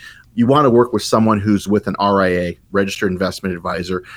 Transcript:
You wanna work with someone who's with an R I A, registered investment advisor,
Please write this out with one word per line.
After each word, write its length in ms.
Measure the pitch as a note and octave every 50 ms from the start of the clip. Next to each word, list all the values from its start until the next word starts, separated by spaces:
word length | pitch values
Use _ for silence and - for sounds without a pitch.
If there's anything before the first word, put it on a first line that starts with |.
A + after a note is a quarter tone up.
| - - - - - _ _
You 120 | A#2 A#2
wanna 240 | A#2 C#3 D3+ D3 B2+
work 220 | A2+ A#2+ A#2+ -
with 100 | - G2+
someone 380 | - - B2 A2+ A2 A2 A2 G#2
who's 260 | G2 G#2+ G#2 F#2+ -
with 200 | G2 G#2 G#2 - -
an 80 | G2 -
R 240 | G2+ G2+ G2+ G2
I 60 | F#2+ F#2
A, 300 | F2+ F2+ F2 E2+ E2+ - _ _
registered 400 | G2 G2 G2 F#2+ - - G#2+ F#2+
investment 460 | F#2 F2+ F#2+ F2+ - - - F#2 F2+
advisor, 480 | E2+ E2+ F2+ E2+ F2+ F2 F2+ F#2 F2+ - - -